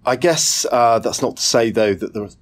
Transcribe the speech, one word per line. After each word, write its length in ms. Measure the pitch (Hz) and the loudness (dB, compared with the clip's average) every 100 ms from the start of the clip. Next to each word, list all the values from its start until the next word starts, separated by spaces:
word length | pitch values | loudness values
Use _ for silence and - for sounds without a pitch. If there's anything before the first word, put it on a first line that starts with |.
I 120 | 120 127 | -4 0
guess, 500 | 175 156 - - - | 0 0 0 -2 0
uh, 260 | 120 117 113 | 2 4 2
that's 240 | 110 - | 0 -4
not 140 | 123 - | -4 -2
to 60 | |
say, 280 | - 123 113 | 0 0 2
though, 240 | 110 107 | 2 0
that 180 | 95 107 | 0 -4
there, 160 | 107 101 - | -8 -10 -14